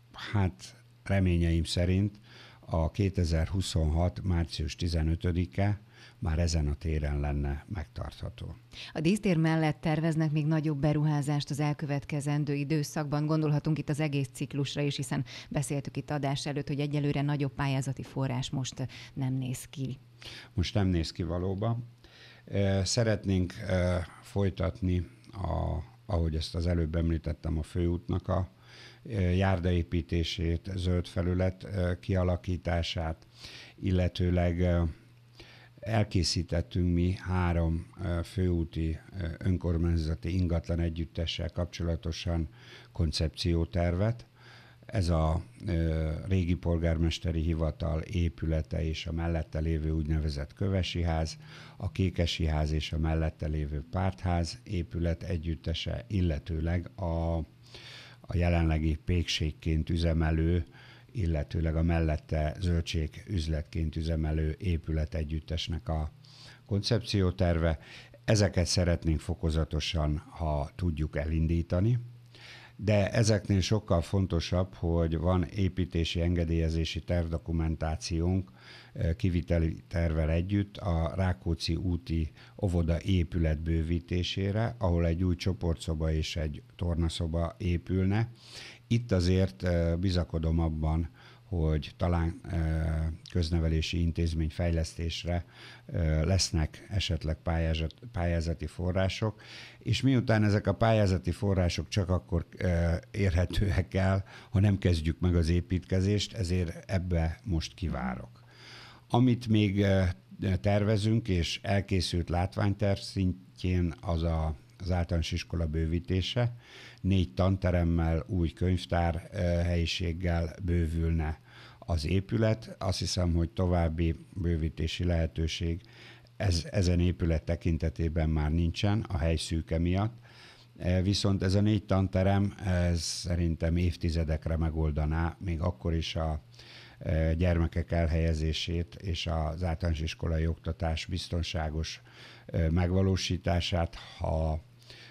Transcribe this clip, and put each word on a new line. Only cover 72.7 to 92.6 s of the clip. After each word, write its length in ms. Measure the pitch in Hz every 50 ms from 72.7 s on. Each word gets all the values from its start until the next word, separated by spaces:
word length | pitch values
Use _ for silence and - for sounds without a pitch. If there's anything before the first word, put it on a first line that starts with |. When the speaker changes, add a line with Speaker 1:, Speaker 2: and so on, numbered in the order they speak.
| -
Speaker 1:
de 340 | - 92 101 107 101 98 -
ezeknél 500 | - 120 113 107 110 98 - - 101 95
sokkal 400 | 87 - 110 104 - - 98 85
fontosabb, 720 | 80 - - 98 95 - 85 82 - - 87 90 92 - -
hogy 440 | - - 85 82 85 82 80 82 78
van 240 | 80 90 92 90
építési, 800 | 85 - - 104 95 90 - - 90 - - 85 82 - - 87
engedélyezési 800 | 82 87 90 85 85 80 82 82 80 80 80 82 80 - - 82
tervdokumentációnk, 1500 | - - 87 87 82 82 80 80 - - 82 82 80 80 78 76 80 78 80 - - - 85 82 85 90 92 98 98 - - - - - - - - -
ö, 220 | - - - 82 82
kiviteli 720 | - - 95 85 87 - - 85 85 82 82 - - - -
tervvel 420 | - 87 85 82 78 80 78 78
együtt 460 | 82 85 87 95 101 101 101 - -
a 360 | - - 98 85 82 82 - -
Rákóczi 600 | 92 92 92 90 - - 85 82 - - - 82
úti 580 | 80 - 92 87 85 - - 82 82 78 73 - - - - - -
óvoda 400 | 104 95 87 87 82 80 82 78
épület 600 | - 101 95 90 82 - - 87 82 78 78 73
bővítésére, 1120 | 82 82 82 82 78 80 85 85 - - 95 87 87 - - 98 98 101 98 110 113 117 - -
ahol 280 | 101 87 87 85 85
egy 180 | 85 85 85 92
új 120 | 90 87
csoportszoba 760 | - - 98 87 - 90 85 80 - - - 80 78 80 80
és 240 | 78 78 76 - -
egy 260 | 85 78 76 73 73 - - -
tornaszoba 800 | - 87 87 82 80 85 80 - - 87 80 80 85 85 80 - -
épülne. 720 | 95 90 87 82 - - 90 95 92 95 101 110 113 123 - - - - - - - - - - -
Itt 260 | - 117 120 - -
azért, 500 | 95 92 87 90 92 92 95 92 - -
ö, 340 | 90 90 87 85 85 85 85
bizakodom 640 | 85 92 98 87 87 82 - - 82 80 80 80 85
abban, 520 | 82 80 80 78 78 78 78 82 82 78 - - - - - - -
hogy 480 | - 92 85 80 78 78 76 71 - -
talán, 440 | - 92 87 87 85 82 82 - - - -
ö, 40 | 90 85